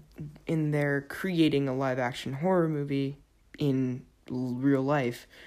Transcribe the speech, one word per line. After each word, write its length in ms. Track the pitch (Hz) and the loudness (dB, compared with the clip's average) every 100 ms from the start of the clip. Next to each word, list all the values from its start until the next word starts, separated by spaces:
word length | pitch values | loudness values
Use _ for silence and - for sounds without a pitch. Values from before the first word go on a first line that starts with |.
| - - 151 - - | -14 -14 -14 -10 -4
in 240 | 160 151 | 0 2
their 300 | 147 143 143 | 2 2 0
creating 680 | 139 - 185 170 156 139 139 | -2 -6 0 4 4 4 0
a 60 | 131 | 0
live-action 580 | 135 131 120 - - | -2 0 -2 -4 -8
horror 340 | 135 180 180 165 | -2 2 2 2
movie 500 | 147 143 139 139 143 _ _ _ - | 0 -2 -2 -2 -6 _ _ _ -2
in 460 | 147 131 127 127 - _ - | 0 2 0 -4 -10 _ -10
l-, 260 | 123 127 123 | -6 -4 0
real 260 | 139 135 | 2 2
life, 460 | 135 147 120 120 - - | 2 0 0 -4 -12 -20